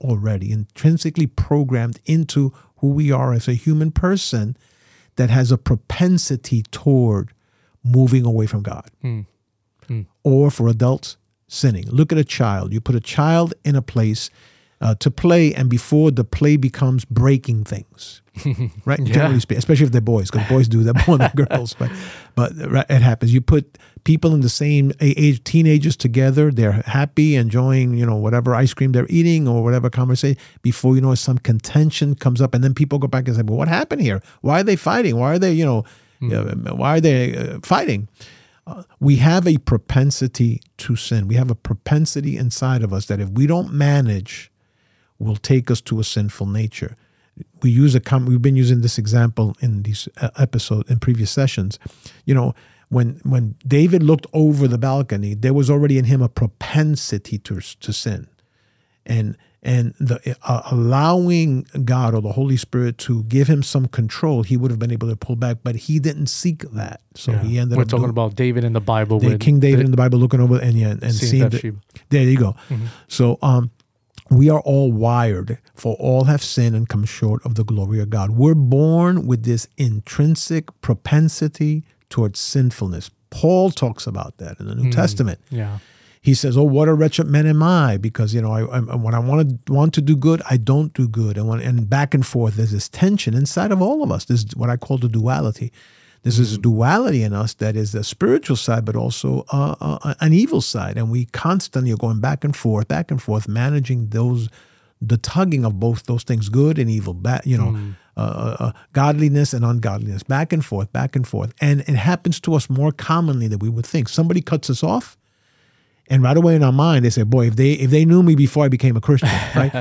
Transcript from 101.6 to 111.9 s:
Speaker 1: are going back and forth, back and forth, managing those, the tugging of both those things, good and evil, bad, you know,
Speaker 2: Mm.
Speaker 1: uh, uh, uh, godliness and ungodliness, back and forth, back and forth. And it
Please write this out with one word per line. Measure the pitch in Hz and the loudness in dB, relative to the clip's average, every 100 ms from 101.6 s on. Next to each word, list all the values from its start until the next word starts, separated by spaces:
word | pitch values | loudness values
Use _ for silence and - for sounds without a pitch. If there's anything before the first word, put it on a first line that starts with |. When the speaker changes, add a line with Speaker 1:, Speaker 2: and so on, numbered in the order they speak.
| - 135 127 | -2 -4 -2
Speaker 1:
are | 110 | -2
going | 117 110 | -2 -2
back | 120 143 | -2 -2
and | 143 | -4
forth, | 143 117 107 107 | -2 -2 -2 -2
back | 156 170 | -4 -4
and | 139 | -6
forth, | - 107 107 | -4 -4 -4
managing | 107 127 147 127 127 110 | -4 -2 -2 -2 -4 -4
those, | 113 120 123 113 _ _ _ _ - | -2 -2 -2 -4 _ _ _ _ -10
the | 110 113 | -2 -2
tugging | - 170 190 151 | -2 -2 0 0
of | 117 98 | -2 -2
both | 117 117 | -2 -4
those | - 120 | -4 -6
things, | - 117 101 | -4 -4 -2
good | 120 147 156 | 0 2 2
and | 117 | -2
evil, | 110 98 | -2 -4
bad, | 87 98 127 - | -6 -4 -4 0
you | 123 | 0
know, | 120 | 0
Speaker 2:
Mm. | 110 101 95 _ - | -2 -8 -14 _ -8
Speaker 1:
uh, | |
uh, | 107 104 113 113 | -6 -4 -6 -4
uh, | 117 - _ | -6 -8 _
godliness | - 139 151 151 143 147 | 0 0 2 2 2 0
and | 127 | 0
ungodliness, | 117 117 113 101 107 98 | -2 -2 -2 -4 -6 -8
back | - 135 165 | -4 -4 -2
and | 160 | -4
forth, | 143 98 98 | -4 -4 -6
back | 123 131 135 | -4 -4 -4
and | 120 | -4
forth. | 107 104 - | -4 -6 -4
And | 147 143 | 0 0
it | 139 | 0